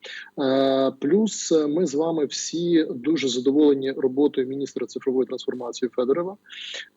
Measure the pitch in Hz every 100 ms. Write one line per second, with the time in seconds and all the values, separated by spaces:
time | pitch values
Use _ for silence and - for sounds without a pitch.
0 | - - - - 135 135 135 135 135 131
1 | 143 196 220 - - 160 147 151 170 139
2 | 165 165 139 - - 160 175 170 156 123
3 | 127 160 131 120 127 143 147 139 135 131
4 | 131 131 147 139 127 135 135 - 120 123
5 | - 127 120 127 - 127 120 - 123 -
6 | 123 147 175 202 - - - - -